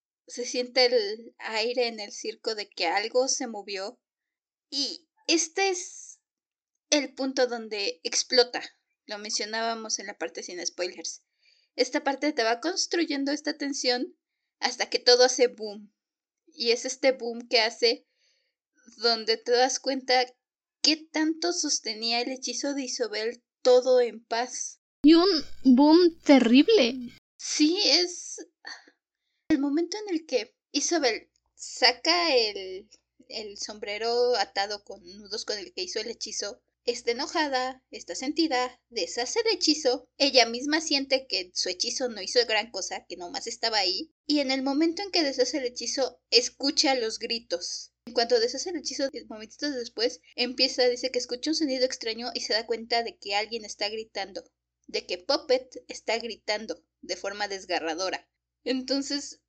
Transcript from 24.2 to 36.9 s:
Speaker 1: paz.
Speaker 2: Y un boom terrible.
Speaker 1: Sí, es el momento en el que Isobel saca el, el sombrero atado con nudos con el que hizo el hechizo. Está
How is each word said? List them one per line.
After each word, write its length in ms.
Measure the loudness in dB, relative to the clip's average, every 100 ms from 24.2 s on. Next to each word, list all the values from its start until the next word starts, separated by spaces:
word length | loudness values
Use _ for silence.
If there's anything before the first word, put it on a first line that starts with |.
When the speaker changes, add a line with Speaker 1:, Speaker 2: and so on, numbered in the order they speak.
Speaker 1:
paz. 560 | -6 -4 -4 -6 -12 -14 _ _
Speaker 2:
Y 120 | 8 8
un 120 | 8 2 -2 2
boom 540 | 6 8 10 8 6 4
terrible. 880 | 6 8 8 8 8 6 4 0 -10 -16 _ -14
Speaker 1:
Sí, 400 | -4 2 2 4 2
es 520 | 2 0 -6 -14 -14 -16 _ -18 -18 _ _ _ _ _ _ 0
el 100 | 2
momento 380 | 2 0 -2 -4 -4
en 80 | -4
el 100 | -2
que 300 | -4 -4 _ _
Isobel 580 | -4 0 2 2 0 -8 _ _ -18
saca 800 | -12 2 2 4 2 2 4 2
el, 540 | 2 -4 -8 -12 -14 _ _ _ -16
el 300 | -14 -12 -12
sombrero 800 | -14 -10 -8 -4 0 2 4 4
atado 460 | 0 -2 -4 -4
con 180 | -12 -18
nudos 420 | -18 -20 -12 -10 -6
con 120 | -6
el 160 | -8
que 100 | -8
hizo 160 | -6 -6
el 80 | -8
hechizo. 520 | -10 -10 -8 -8 -10 _ _
Está 260 | -4